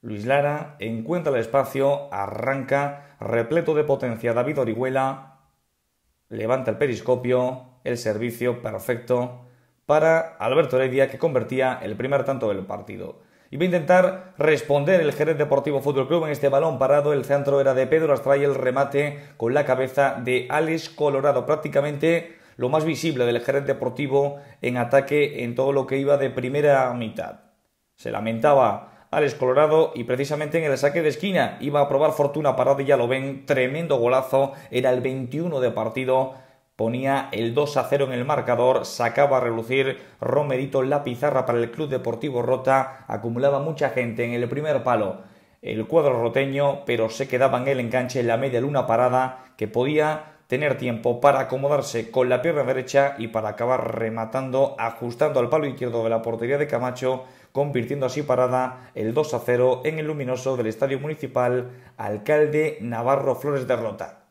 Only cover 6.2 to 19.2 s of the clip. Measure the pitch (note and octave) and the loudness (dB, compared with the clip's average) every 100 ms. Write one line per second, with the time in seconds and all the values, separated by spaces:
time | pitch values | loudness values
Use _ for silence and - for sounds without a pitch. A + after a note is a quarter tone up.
6.2 | _ A2 A2 C3 A#2+ G#2+ C#3+ A2+ - B2 | _ -8 -2 -2 -2 -2 -2 -2 -2 0
7.2 | B2 B2+ B2+ C3 - _ - A#2+ - G#2+ | 2 0 0 -6 -16 _ -8 -4 -4 -4
8.2 | A#2+ A#2 B2 A#2+ A2 G#2+ - A#2 - B2 | -4 -4 -4 -4 -6 -8 -6 -6 0 -2
9.2 | B2 - - _ _ _ - D3+ D#3+ E3 | -2 -8 -20 _ _ _ 0 4 4 2
10.2 | D#3+ - A2 C#3 D#3 B2+ C3 C3 C3 - | 0 -6 0 2 2 2 2 2 2 2
11.2 | E3 B2+ A2+ C3 C3 B2 G2 G2+ B2 C#3 | 0 0 -2 0 0 -2 -8 -6 -2 0
12.2 | C#3 C3+ A2 G2 F#2+ F#2+ G2 G2 F#2 - | 0 -2 -2 -2 -6 -10 -10 -12 -12 -14
13.2 | _ _ _ C#3 F3+ F3 D3 F3+ F3+ - | _ _ _ -2 0 0 4 6 6 0
14.2 | - - D3+ D3 - C#3+ C#3+ F#3 D3+ C#3 | -14 0 2 2 2 2 4 4 2 0
15.2 | D#3 D3+ C3+ C3+ C#3 C#3 C3+ C3+ C3 E3 | 0 0 2 2 2 0 0 0 2 0
16.2 | D#3 D3 C#3 C#3 D#3+ B2+ C3 D3 D3 D3 | 0 0 2 2 2 0 4 4 4 0
17.2 | B2 C#3+ C#3 C#3 C3+ C3 C3 D#3+ D#3+ C3 | 2 0 2 4 4 2 4 2 4 2
18.2 | C3 C#3 C#3+ C3 B2+ B2+ C#3 C#3 D3 C#3+ | 4 4 4 2 0 0 0 0 -2 -6